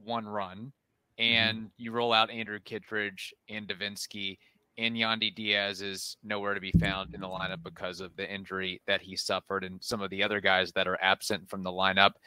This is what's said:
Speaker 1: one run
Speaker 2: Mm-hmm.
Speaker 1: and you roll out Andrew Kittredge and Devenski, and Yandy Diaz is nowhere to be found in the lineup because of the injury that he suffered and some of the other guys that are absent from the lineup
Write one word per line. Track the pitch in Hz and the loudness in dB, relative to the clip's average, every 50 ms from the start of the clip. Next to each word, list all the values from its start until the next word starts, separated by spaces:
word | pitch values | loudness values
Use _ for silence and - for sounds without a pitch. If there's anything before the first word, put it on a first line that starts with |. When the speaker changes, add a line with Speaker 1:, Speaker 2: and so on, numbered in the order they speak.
| 104 | -6
Speaker 1:
one | 110 117 117 107 104 | -4 -4 -2 -2 -2
run | 104 104 98 90 92 98 117 139 - _ _ _ _ _ _ _ _ - | -4 -4 -4 -4 -6 -10 -14 -14 -16 _ _ _ _ _ _ _ _ 2
Speaker 2:
Mm-hmm. | 113 | 4
Speaker 1:
and | 117 117 113 113 113 110 110 110 104 - - | 4 6 6 4 4 2 -2 -6 -10 -12 -10
you | 120 117 | -8 -4
roll | 113 120 120 120 | -2 0 2 4
out | 113 110 113 - | 6 6 4 4
Andrew | 117 117 113 113 107 104 | 2 -4 -6 -6 -8 -10
Kittredge | - - 117 104 90 - 110 107 104 104 98 - - - - _ _ - | -8 -8 -8 -8 -6 -4 -2 -2 -2 -2 -4 -8 -12 -14 -14 _ _ -12
and | 107 107 104 95 | -10 -8 -6 -8
Devenski, | 101 87 104 101 104 98 - - - 104 98 95 92 - _ _ _ _ _ _ _ - | -6 -6 -6 -6 -6 -8 -10 -10 -8 -8 -6 -8 -8 -10 _ _ _ _ _ _ _ -2
and | 113 117 117 | -2 0 0
Yandy | 113 113 110 113 110 110 107 92 | 2 2 2 2 2 0 -2 -2
Diaz | 113 110 107 104 101 101 101 101 92 101 | -2 0 2 2 2 2 0 -2 -4 -6
is | 98 95 92 - - - - - | -6 -6 -6 -8 -10 -10 -10 -6
nowhere | 104 107 104 101 101 101 | -4 -4 -2 -2 -2 -2
to | 98 | -2
be | 92 95 | 0 2
found | 92 - 104 98 95 95 95 90 87 | 2 4 4 2 0 -2 -4 -6 -8
in | 101 | -10
the | 98 92 | -8 -8
lineup | 92 92 95 92 95 87 | -6 -6 -6 -6 -6 -8
because | 82 92 85 - 95 92 90 87 | -10 -12 -12 -8 -8 -8 -6 -8
of | 95 87 - | -10 -10 -8
the | - 98 85 | -8 -8 -6
injury | 101 98 95 - 95 95 95 92 90 - _ - | -6 -8 -8 -6 -6 -4 -4 -4 -6 -4 _ 0
that | 98 95 | 0 0
he | 90 92 92 | -2 -4 -6
suffered | - - - 98 92 - - 98 95 92 | -4 -2 -2 -2 -2 -2 -2 -4 -4 -4
and | 92 92 92 - | -6 -8 -10 -8
some | - 120 107 | -6 -4 -4
of | 98 92 | -4 -4
the | 95 98 101 | -2 0 0
other | 104 107 104 | 2 2 2
guys | 92 98 95 92 92 87 | 4 4 6 6 4 2
that | - 95 92 92 | 2 0 0 2
are | 92 - | 2 2
absent | 95 95 98 - - - 104 90 95 - | 4 4 4 4 2 0 -2 -2 -4 -6
from | - 98 | -8 -6
the | 92 92 | -6 -4
lineup | 90 92 95 95 95 98 98 101 - _ _ | 0 2 2 4 6 8 8 8 6 _ _